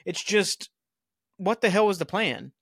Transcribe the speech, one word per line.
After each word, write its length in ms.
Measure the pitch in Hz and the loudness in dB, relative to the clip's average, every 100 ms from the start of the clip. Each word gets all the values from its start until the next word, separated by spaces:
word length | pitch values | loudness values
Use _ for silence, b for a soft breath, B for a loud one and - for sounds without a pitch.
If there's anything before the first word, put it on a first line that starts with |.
It's 180 | - 170 | -8 -8
just, 480 | - 208 190 - - _ _ _ _ _ _ - | 0 2 2 -2 -10 _ _ _ _ _ _ -6
what 240 | 190 233 | -2 2
the 100 | 220 | 2
hell 160 | 190 214 | 4 4
was 120 | 180 | 2
the 80 | 170 | -4
plan? 460 | 190 208 120 131 _ | -2 -2 -4 -10 _